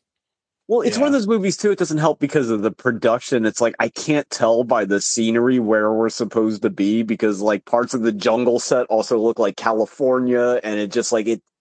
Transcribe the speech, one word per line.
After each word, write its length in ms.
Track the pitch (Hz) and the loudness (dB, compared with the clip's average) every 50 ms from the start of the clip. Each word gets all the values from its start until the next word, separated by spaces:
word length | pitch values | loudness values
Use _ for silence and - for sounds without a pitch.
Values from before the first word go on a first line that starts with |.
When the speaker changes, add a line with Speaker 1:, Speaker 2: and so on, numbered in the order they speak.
| _ _ _ _ _ _ _ _ _ _ _ _ _ - | _ _ _ _ _ _ _ _ _ _ _ _ _ -2
Speaker 1:
Well, 120 | 220 240 | -2 0
it's 140 | - 240 - | 0 0 0
one 120 | 233 285 294 | 0 2 2
of 40 | |
Speaker 2:
Yeah. 60 | 277 262 | 2 2
Speaker 1:
those 80 | 208 | 2
movies, 300 | 196 226 214 185 196 - - | 0 0 0 0 -2 -2 0
too, 120 | - 202 | 0 0
it 60 | 196 - | 0 0
doesn't 200 | 175 156 156 151 | -2 -2 0 2
help 200 | 156 156 151 - | 2 2 2 0
because 300 | 147 139 - 151 127 113 | -2 0 0 0 0 0
of 140 | 113 104 | 0 0
the 80 | 101 110 | -2 -2
production. 760 | 95 - - 123 117 110 - 117 113 123 - - 139 120 110 | -4 -2 -2 -2 -2 2 2 2 2 0 0 -2 -2 0 0
It's 160 | 110 - - | 0 0 0
like, 140 | 120 117 - - | 0 0 0 -2
I 100 | 113 113 | -4 -4
can't 400 | - - - - 151 147 - - | -4 -6 -4 -2 0 0 -2 -4
tell 340 | - - 123 113 117 117 127 | -4 0 2 2 4 2 2
by 220 | 113 123 113 104 | 0 -2 -2 0
the 160 | 95 101 98 | 0 0 0
scenery 560 | - - - 123 113 113 113 117 120 127 127 127 | 0 -2 -2 0 0 0 2 2 2 2 2 2
where 340 | 113 104 110 107 107 107 | 2 2 2 2 2 2
we're 160 | 110 110 113 113 | 2 0 0 -2
supposed 540 | - - 120 101 - 113 110 110 110 101 | -2 -4 -6 -2 0 0 0 0 0 -2
to 80 | 104 107 | -2 -2
be 320 | 92 - 98 101 107 117 | -2 0 0 0 0 0
because, 400 | 113 107 113 - 117 107 101 95 | 0 -2 -2 -2 -2 -2 -2 0
like, 240 | 101 107 104 95 - | 0 0 0 -2 -2
parts 260 | - - 120 123 123 | -2 -2 -2 0 -2
of 100 | - 123 | -4 -2
the 100 | 110 117 | -2 -2
jungle 460 | 107 101 90 120 110 120 123 120 120 117 | -2 0 0 0 0 2 2 2 0 0
set 280 | - - 139 123 123 | 0 0 0 0 0
also 320 | - 110 110 101 - 123 110 | 0 0 0 0 0 0 0
look 200 | 110 117 113 - | 2 0 0 0
like 180 | 113 98 95 | -2 -2 -2
California, 1040 | - - 117 113 110 107 - - - 139 127 127 127 127 123 123 120 120 123 123 - | -2 -2 0 0 0 0 -2 -2 -2 0 0 2 0 0 0 0 2 2 2 0 -2
and 160 | - 107 104 104 | -2 -4 -4 -4
it 100 | 104 98 | -4 -2
just, 220 | 117 120 117 - | -2 -2 -2 0
like, 140 | 120 110 104 | 0 0 0
it, 160 | 113 113 - - _ _ _ | -2 -2 -4 -6 _ _ _